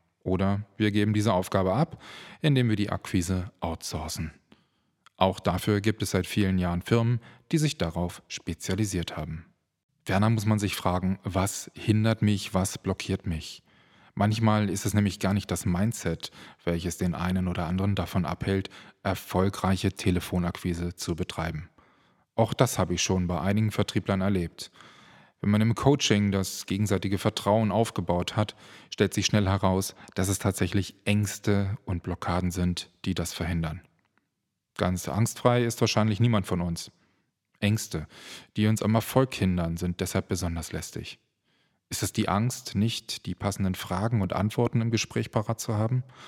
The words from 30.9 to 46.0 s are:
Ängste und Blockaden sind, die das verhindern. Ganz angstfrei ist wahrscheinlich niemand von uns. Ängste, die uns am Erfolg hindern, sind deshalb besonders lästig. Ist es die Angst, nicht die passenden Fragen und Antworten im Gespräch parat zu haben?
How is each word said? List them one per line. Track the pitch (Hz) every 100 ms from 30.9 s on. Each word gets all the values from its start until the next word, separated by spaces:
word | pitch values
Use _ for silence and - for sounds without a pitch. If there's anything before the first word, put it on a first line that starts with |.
| -
Ängste | - 104 101 - - 101 98 104
und | - 87
Blockaden | - 87 - 87 90
sind, | 90 87 85 - _
die | 95
das | 87 82
verhindern. | - 82 85 80 85 - _ _ _ _ _ _ _ _ -
Ganz | 92 90 -
angstfrei | 82 117 - 123 123 117
ist | -
wahrscheinlich | 117 113 110 101
niemand | 120 110 -
von | 87
uns. | 87 85 - - _ _ _ _ _ -
Ängste, | 101 107 - 82 76 - - - - -
die | 107
uns | 110
am | 104 113
Erfolg | - 131 131
hindern, | - 92 90 82 85
sind | 90 87
deshalb | 90 95 -
besonders | 92 85 82 -
lästig. | 87 - 85 82 - _ _ _ _ _ _ -
Ist | -
es | 104
die | - 101
Angst, | 98 120 - -
nicht | 101 113 - - - 120
die | -
passenden | 101 95 95 92
Fragen | - 92 113 117
und | 92
Antworten | - 107 - 120 120
im | 113
Gespräch | 113 - 117 113
parat | 113 107 113
zu | -
haben? | 107 113 127